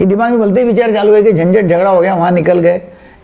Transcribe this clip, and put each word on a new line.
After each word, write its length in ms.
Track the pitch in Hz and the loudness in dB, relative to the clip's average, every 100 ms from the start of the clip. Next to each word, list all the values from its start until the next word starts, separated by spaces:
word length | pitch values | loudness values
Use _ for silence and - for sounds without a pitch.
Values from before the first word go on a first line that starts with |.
ये 40 | 185 | -2
दिमाग 240 | 202 233 | -2 -2
में 100 | 240 | -2
बोलते 220 | 208 202 | -2 -2
ही 60 | 240 | 0
विचार 260 | 214 233 | 0 -2
चालू 200 | 214 202 | 0 2
है 100 | 208 | 2
कि 100 | 208 | 2
झंझट 320 | 165 175 208 185 | 2 0 0 0
झगड़ा 240 | 170 196 | 0 0
हो 120 | 185 | 0
गया, 140 | 180 185 | 0 0
वहाँ 160 | 175 | 0
निकल 280 | 180 165 180 | 0 0 0
गए, 220 | 170 180 - - - - | 0 -2 -6 -20 -20 -6